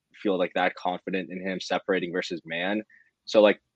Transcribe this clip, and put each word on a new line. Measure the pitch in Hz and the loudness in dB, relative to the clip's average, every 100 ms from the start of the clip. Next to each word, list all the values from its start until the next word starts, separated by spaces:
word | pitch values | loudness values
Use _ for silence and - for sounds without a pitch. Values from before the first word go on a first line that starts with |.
| _ - | _ -6
feel, | 104 92 | -2 0
like, | 87 92 | 0 0
that | 90 - | 0 -2
confident | 92 90 - 92 85 | -4 -6 -4 -6 -6
in | 90 | -8
him | 95 92 | -6 -6
separating | - 90 - 92 87 | -4 -4 0 -2 -2
versus | 90 - 85 80 | -4 -6 -8 -8
man. | 82 92 107 107 - _ _ - | -6 -2 -4 -6 -16 _ _ 2
So, | 110 | 6
like, | 104 95 _ | 6 6 _